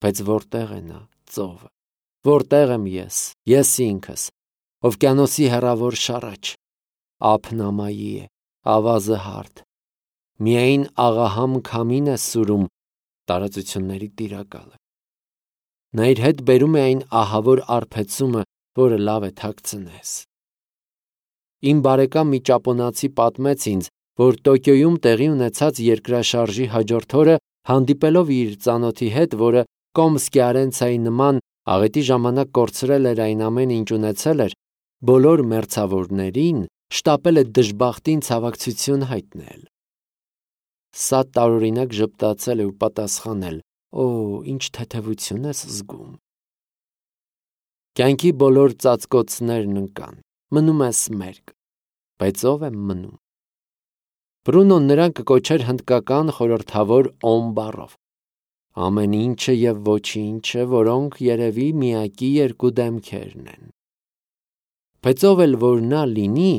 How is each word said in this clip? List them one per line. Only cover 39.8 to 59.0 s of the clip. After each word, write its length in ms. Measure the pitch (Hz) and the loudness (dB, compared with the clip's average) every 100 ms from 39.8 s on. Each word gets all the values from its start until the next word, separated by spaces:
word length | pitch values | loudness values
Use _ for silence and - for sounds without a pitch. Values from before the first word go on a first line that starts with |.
| _ _ _ _ _ _ _ _ _ _ _ - | _ _ _ _ _ _ _ _ _ _ _ -8
Սա 260 | - 131 131 | -2 0 0
տարօրինակ 720 | - 117 113 110 113 127 107 | 2 2 2 0 -4 -4 -2
ժպտացել 640 | 107 - 107 104 - 117 | -4 -2 -4 -4 -4 -4
է 40 | 101 | -4
ու 100 | 101 | -4
պատասխանել. 840 | 107 110 104 - 113 107 90 80 - _ _ | -6 -4 -8 -8 -8 -8 -8 -12 -16 _ _
«Օ, 120 | - 127 117 104 101 | -4 -4 -2 -6 -8
ինչ 220 | 143 135 - | -8 -10 -10
թեթևություն 800 | - 117 120 107 104 - 101 143 | -12 -12 -10 -8 -10 -8 -8 -8
ես 140 | 139 | -10
զգում»։ 500 | - 104 101 - - - _ _ _ _ _ _ _ _ _ _ _ _ _ _ _ _ _ - | -12 -14 -14 -18 -20 -20 _ _ _ _ _ _ _ _ _ _ _ _ _ _ _ _ _ 0
Կյանքի 360 | 127 135 175 | 0 2 2
բոլոր 420 | 139 139 131 139 | 4 4 6 4
ծածկոցներն 1040 | 113 131 120 - 123 113 - 120 117 101 98 | 2 0 0 0 0 0 -4 -4 -2 -2 -4
ընկան, 380 | 98 - - - _ _ - | -6 -10 -18 -20 _ _ -4
մնում 300 | 147 156 156 | 0 2 2
ես 160 | 127 110 - | 0 -2 -6
մերկ, 440 | 107 92 98 - _ _ _ _ _ _ - | -8 -10 -16 -20 _ _ _ _ _ _ -4
բայց 220 | 98 98 | -4 0
ո՞վ 220 | 120 147 | 0 -2
է 80 | 151 | -4
մնում։ 420 | 107 101 92 92 - _ _ _ _ _ _ _ _ _ _ _ _ - | -8 -8 -8 -12 -20 _ _ _ _ _ _ _ _ _ _ _ _ 2
Բրունոն 380 | 160 196 180 139 | 6 6 6 4
նրան 300 | 143 175 151 | 4 2 0
կկոչեր 480 | 113 131 - 156 | 2 2 4 -2
հնդկական 680 | 120 127 - 123 107 139 156 | 0 -4 0 0 2 0 0
խորհրդավոր 720 | - 117 117 - 104 104 123 127 - | -2 0 -2 -2 -2 2 4 2 0
օմ 240 | 117 113 117 | 0 0 0
բառով։ 440 | 110 110 104 - _ _ _ _ _ _ _ _ - | -6 -8 -12 -18 _ _ _ _ _ _ _ _ -6
Ամեն 360 | 90 104 | -2 0